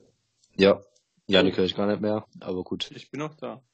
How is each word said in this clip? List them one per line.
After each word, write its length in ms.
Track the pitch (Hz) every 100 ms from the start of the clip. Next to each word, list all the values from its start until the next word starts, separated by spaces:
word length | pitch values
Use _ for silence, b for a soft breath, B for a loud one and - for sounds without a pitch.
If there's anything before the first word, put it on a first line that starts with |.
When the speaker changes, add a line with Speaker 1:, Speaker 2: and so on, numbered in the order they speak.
| _ _ _ _ _ -
Speaker 1:
ja. 240 | 98 - - _ _ _ -
Janik 280 | 95 95
Speaker 2:
Oh. 40 | 101
Speaker 1:
höre 60 | 92
ich 100 | 104
gar 100 | 101
nicht 140 | 98
mehr, 260 | 107 107 - -
aber 220 | - 92
gut. 260 | - 90 -
Speaker 3:
Ich 160 | - -
bin 100 | 135
noch 140 | 151
da. 280 | - 123 110 _